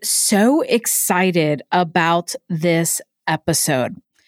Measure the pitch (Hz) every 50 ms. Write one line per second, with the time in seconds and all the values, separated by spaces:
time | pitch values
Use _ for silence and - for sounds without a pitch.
0 | - - - - - - 220 196 208 240 285 320 - - - 233 220 - - -
1 | - - 190 180 185 185 170 175 156 151 151 - - - - 180 180 160 - 180
2 | 165 165 170 175 175 - - - _ - 180 156 160 175 165 165 165 160 - -
3 | - _ _ _ _ - 160 151 - - 160 - - - 143 127 120 - - -
4 | - _ _ _ _